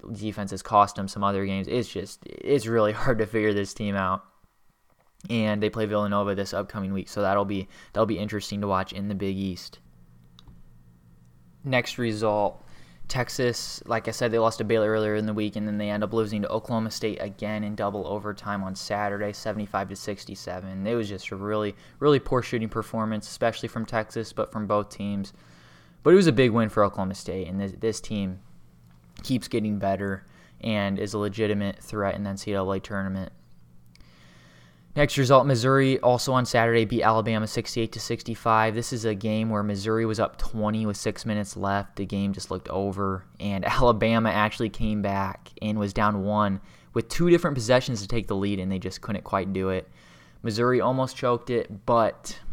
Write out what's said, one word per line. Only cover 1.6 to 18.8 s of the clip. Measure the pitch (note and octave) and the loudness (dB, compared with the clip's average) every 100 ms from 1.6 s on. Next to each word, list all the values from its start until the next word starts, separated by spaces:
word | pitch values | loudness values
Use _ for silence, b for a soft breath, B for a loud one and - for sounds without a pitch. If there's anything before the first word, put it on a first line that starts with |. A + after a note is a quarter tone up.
| F#2+ | -2
It's | B2 - | -2 -2
just, | F#2 - - - | -6 -8 -12 -16
it's | G1+ - C#3 A2 | -8 0 0 2
really | A#2 G#2+ | 2 2
<laughs> | G#2+ | 2
hard | C3+ A2+ | 2 2
to | G#2+ | 0
figure | A2+ G#2+ | 2 2
this | G2+ G2+ | 2 -2
team | - G#2 | -4 -2
out. | G2 F#2 G2 - _ _ _ _ _ _ _ _ _ - | 0 0 -2 -6 _ _ _ _ _ _ _ _ _ -4
And | A2+ G#2+ G#2 | 0 0 0
they | G#2+ | 0
play | A2+ A2 | 0 0
Villanova | G#2 G#2 G2+ G2+ | 0 2 0 0
this | G2 F#2+ | -2 -4
upcoming | F#2 G2 G#2+ G2 | -6 -6 -6 -4
week, | G2 - | -4 -6
so | - | -2
that'll | G2 G2+ | 2 2
be, | G2 G2 F#2 B B | 2 -2 -6 B B
that'll | - G#2+ | 0 0
be | F#2 | 0
interesting | G#2 G#2 - G2+ | -4 -6 -6 -4
to | G2+ | 0
watch | F#2+ F#2 | 0 -2
in | G2+ G2+ | -6 -6
the | |
Big | G2 G2 F#2+ | -4 -2 -2
East. | G2 F2 - - - - - - - - - - - - - - - - - - - - | -4 -6 -12 -20 -20 -20 -20 -20 -20 -20 -20 -20 -20 -20 -20 -20 -20 -20 -20 -20 -20 -12
Next | C#3 B2+ - - | 0 0 0 -2
result, | A#2+ G#2+ A2 G#2 G2+ - B B B B - | -2 2 2 4 2 -2 B B B B -4
Texas, | B2+ A#2+ - B2 A#2 - - - | -2 -2 0 0 0 -6 -10 -4
like | A2+ A2+ | -4 -2
I | |
said, | A2 A#2+ | -2 0
they | A2+ | 4
lost | A2+ A2 | 2 2
to | |
Baylor | G#2+ A2+ G#2+ | 0 2 4
earlier | A2 G#2+ | 2 2
in | G#2+ G#2+ | 0 0
the | |
week, | G#2+ G#2+ G#2+ | -2 -2 -2
and | G#2 | -4
then | G#2 | -4
they | G#2 | -2
end | G#2 | -2
up | G#2 | 0
losing | A2+ G#2+ G#2 | 0 0 -2
to | G2+ | -2
Oklahoma | A2+ A2 A#2 A2 | -4 -2 -2 -2
State | - A2 G2 | -4 -4 -4
again | G2+ G2 G#2 G#2+ | -8 -6 -6 -4
in | G#2 | -4
double | G#2 G2+ G2+ E2 | -4 -2 -2 -4
overtime | G#2 G#2 G2+ G#2 G2+ | -4 -6 -8 -6 -4
on | F#2+ | -4
Saturday, | F#2+ | -8